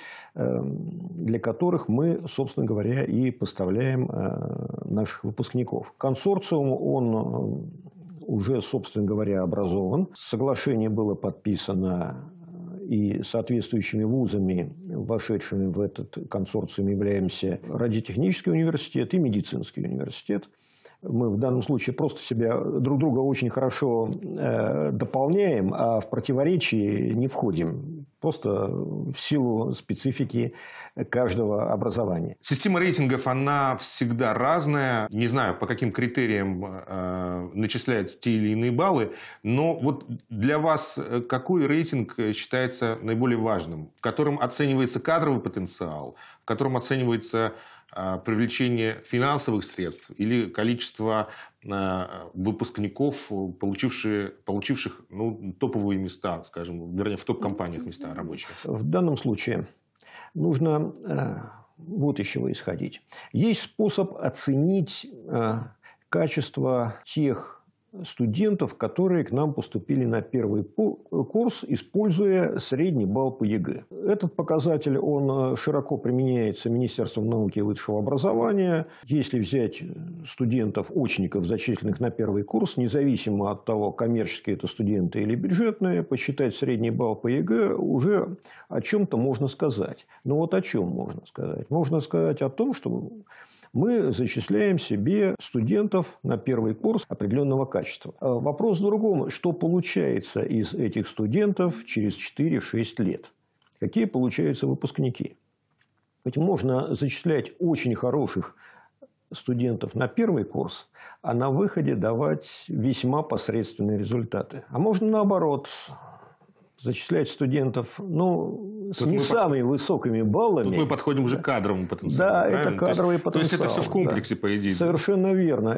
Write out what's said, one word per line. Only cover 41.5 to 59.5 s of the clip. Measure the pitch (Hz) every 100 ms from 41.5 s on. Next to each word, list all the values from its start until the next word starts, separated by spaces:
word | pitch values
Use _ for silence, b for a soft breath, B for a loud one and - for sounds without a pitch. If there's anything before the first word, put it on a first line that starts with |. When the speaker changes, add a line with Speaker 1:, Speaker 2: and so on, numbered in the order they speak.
| 180 139
Speaker 2:
рейтинг, | 151 160 135 104 -
э, | 107
считается | 104 - 127 127 127 117 113
наиболее | 107 113 127 117
важным? | 110 107 82 80 78 _
В |
котором | 120 131 147 143
оценивается | 127 - 143 135 127 -
кадровый | - 165 156 123
потенциал, | 90 101 90 - 87 76 67 - B B
в |
котором | - 110 139 127
оценивается, | 123 135 123 117 - 113 113 - B B B
э, | - 95 92
привлечение | 117 110 117 - 127 117 113 110
финансовых | - 123 135 143 135 107
средств | - - 87 - - -
или | 104 120 101
количество, | - 113 120 - - 110 110 107 B B B
э, | 101 101 95 92 90 - 85
выпускников, | 92 95 - 120 - 104 - 143 139 - 101 95 87
получившие, | 101 98 131 - 107 104 98 - -
получивших, | 101 - 135 - - -
ну, | 95 113 107 95 90
топовые | 127 110 101 98
места, | 95 - 98 85
скажем, | - - 85 87 85 90
вернее, | 101 95
в |
топ-компаниях | - - 107 98 90 82
места | 82 82 80
рабочие? | 80 80 - - -
Speaker 1:
В | - 110
данном | 123 175 175 139
случае | 131 104 -